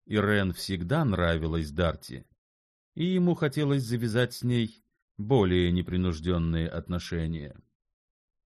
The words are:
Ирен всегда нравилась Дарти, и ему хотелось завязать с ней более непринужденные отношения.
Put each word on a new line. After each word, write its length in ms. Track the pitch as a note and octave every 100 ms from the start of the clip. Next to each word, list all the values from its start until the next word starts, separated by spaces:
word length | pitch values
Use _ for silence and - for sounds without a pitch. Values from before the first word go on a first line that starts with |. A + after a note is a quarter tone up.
| -
Ирен 480 | G#2+ G2+ G#2 F#2
всегда 500 | E2+ - F#2+ F2 D3+
нравилась 680 | C#3+ F#2 F2 E2 D#2+ E2 D2+
Дарти, 540 | C#2+ E2+ C#2+ - C2 - _ _ _ _ _ _ -
и 100 | E3+
ему 300 | F#3 F3 E3
хотелось 480 | D3+ D3+ C#3+ C#3+
завязать 500 | A#2 A#2+ A#2 A2 A#2+
с 100 | -
ней 420 | B2 A#2+ A2+ - _ _ _ -
более 520 | G#2+ C3 F#2+ F2+ F2
непринужденные 960 | F2+ E2+ F2+ F#2 D#2 E2 F2 E2 E2 D#2+
отношения. 920 | E2+ - F2 - F2 D#2+ D#2+ D2 - _ _ _ _ _ _ _ _